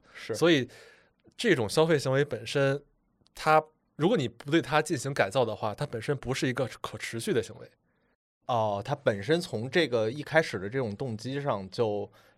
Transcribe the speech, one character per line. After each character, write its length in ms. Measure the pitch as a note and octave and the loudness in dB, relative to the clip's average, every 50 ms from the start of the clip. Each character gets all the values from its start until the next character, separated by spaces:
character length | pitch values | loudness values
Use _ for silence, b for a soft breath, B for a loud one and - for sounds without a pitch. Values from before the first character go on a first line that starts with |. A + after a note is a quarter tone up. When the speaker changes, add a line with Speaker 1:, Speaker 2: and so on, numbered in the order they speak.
| _ | _
Speaker 1:
<laughs> 80 | _ - | _ -20
是。 220 | - - - A2+ | -18 -8 -8 -2
Speaker 2:
所 160 | G#2+ D#3 E3+ | 2 4 6
以 180 | E3+ C#3 B2 A#2+ B B B B B B B B B B _ - _ _ | 6 4 2 0 B B B B B B B B B B _ -20 _ _
这 180 | - A#3+ F3 | 2 4 4
种 140 | B2 A2+ G2+ | 4 2 0
消 160 | - - D#3+ | 4 2 4
费 120 | E3 E3+ C#3+ | 4 4 2
行 140 | - C3+ | 2 2
为 140 | C3 C3+ D3 | 2 2 2
本 200 | C#3+ - G#2+ A2+ | 0 -2 -8 -8
身， 360 | - - C#3+ C#3 C3+ C3+ C#3+ - _ _ _ _ _ _ _ _ _ _ | -4 0 2 2 2 0 -2 -4 _ _ _ _ _ _ _ _ _ _
它， 280 | - - D#3 D#3 D#3 D#3 - _ _ _ _ _ - | -4 2 6 6 6 6 2 _ _ _ _ _ 0
如 100 | C#3+ F3+ | 2 2
果 100 | B3 G3+ | 2 2
你 100 | C3+ A2 | 0 -2
不 220 | - - - C#3+ | -6 -8 -6 2
对 120 | C#3+ E3 | 2 2
它 200 | C#3+ A#2 D3 D3+ | 2 4 0 0
进 160 | D#3 - F3 C#3+ | 0 0 -4 -4
行 160 | - C3+ - | -4 -6 0
改 160 | - G#2+ G2 | 0 0 2
造 140 | G#2 C3+ B2+ | 2 2 0
的 100 | A2 G#2 | 0 0
话， 200 | - - A2 G#2 | -4 -4 -6 -4
它 100 | - - | -4 -6
本 160 | - - A#2 | -6 -6 -8
身 140 | G#2+ - D3 | -4 -4 -4
不 180 | C3 - B2 B2 | -4 -2 -4 -4
是 140 | - - C3 | -2 0 -2
一 60 | B2 | 0
个 120 | B2+ C3+ A#2 - - | -2 -4 -4 -6 -10
可 160 | - - - G#2+ | -12 -12 -10 -10
持 220 | - - - A2+ | -10 -8 -8 -6
续 140 | A2+ - F#3 | -4 0 0
的 100 | A#2+ A2 | 0 0
行 100 | - G#2+ - | -2 -8 -16
为。 100 | - - _ _ _ _ _ _ _ _ _ _ _ _ _ _ _ | -18 -20 _ _ _ _ _ _ _ _ _ _ _ _ _ _ _
Speaker 1:
哦， 360 | - B2+ A#2 A2 G#2+ G2+ G2+ G#2 | -2 0 2 2 2 0 -2 -2
它 120 | A#2+ C#3+ | -4 -6
本 260 | C#3+ - B2+ A2+ G2 | 0 0 0 0 0
身 180 | G2 G#2+ D#3 - | 0 0 0 0
从 300 | C#3 - - G#2+ A2 - | 0 -4 -6 -6 -6 -2
这 180 | - D3+ D#3+ B2+ | 0 0 2 2
个 220 | A#2+ A#2 G#2+ A2 | 2 0 0 0
一 140 | B2 D3 - | -2 -6 -10
开 180 | - B2 D#3 | 2 2 2
始 160 | E3 - - G#2 | 2 2 -4 -6
的 120 | F2+ G2+ | -6 -4
这 100 | A2+ C3+ | -4 -4
种 160 | C3 A2 G#2 | -4 -4 -4
动 200 | - C#3 C3 A2+ | -6 -6 -8 -8
机 240 | G#2 A2 B2 C3+ C#3+ | -8 -8 -6 -6 -4
上 300 | C#3 C#3+ A#2+ G2+ F#2+ F#2 | -2 -2 -4 -4 -4 -8
就， 400 | - - A#2 G#2+ G#2 G2+ G2+ - b b b b b | -4 -2 0 0 0 -2 -6 -8 b b b b b